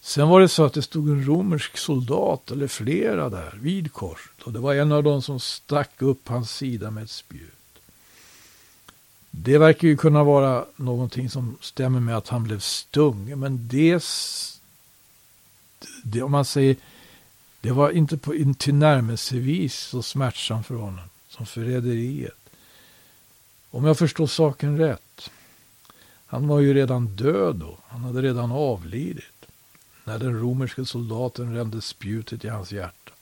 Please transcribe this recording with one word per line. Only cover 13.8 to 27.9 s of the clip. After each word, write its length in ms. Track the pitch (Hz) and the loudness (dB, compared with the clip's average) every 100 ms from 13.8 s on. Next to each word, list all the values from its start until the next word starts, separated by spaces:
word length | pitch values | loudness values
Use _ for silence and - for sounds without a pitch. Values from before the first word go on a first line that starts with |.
| 160 | 4
s-, 680 | 175 - - - - - - _ _ _ _ _ _ _ _ _ _ _ _ - - | 4 -2 -8 -8 -8 -12 -14 _ _ _ _ _ _ _ _ _ _ _ _ -20 -14
det, 180 | 117 113 | -6 -4
om 100 | 135 | 0
man 140 | 143 131 | 0 2
säger, 300 | 143 135 131 - - - - _ _ _ _ | 4 4 2 -4 -20 -20 -20 _ _ _ _
det 100 | - | -2
var 180 | 127 143 | 2 4
inte 280 | 170 151 151 | 4 2 0
på, 180 | - 156 | -4 0
in, 200 | 139 135 | 0 0
tillnärmelsevis 1200 | 143 143 151 139 113 113 - 127 127 175 151 - | 2 4 6 4 2 -4 -4 -4 -2 -2 -2 -6
så 260 | - 127 | -8 -8
smärtsamt 640 | - 139 131 - - 113 110 | -6 -4 -4 -4 -4 -4 -6
för 80 | 120 | -8
honom 300 | 104 92 87 _ _ | -8 -12 -16 _ _
som 160 | - 113 | -14 -12
förräderiet. 1080 | - 117 123 120 117 120 143 123 - _ _ _ _ _ _ _ _ _ _ _ _ _ | -6 -4 -2 -2 -2 -4 -6 -10 -14 _ _ _ _ _ _ _ _ _ _ _ _ _
Om 140 | 120 147 | 0 2
jag 120 | 151 | 4
förstår 300 | 165 - 156 | 2 2 -2
saken 500 | - 156 131 147 147 | 2 2 2 -2 2
rätt, 520 | 160 101 _ - - _ _ _ _ _ _ - _ _ _ | 0 0 _ -20 -20 _ _ _ _ _ _ -20 _ _ _
han 220 | 127 147 | -4 2
var 120 | 147 | 4
ju 140 | 139 | 6
redan 340 | 139 131 127 120 | 4 2 0 -2
död 480 | 98 131 190 180 107 | 0 0 2 0 0
då, 220 | 78 - | -8 -16
han 140 | _ | _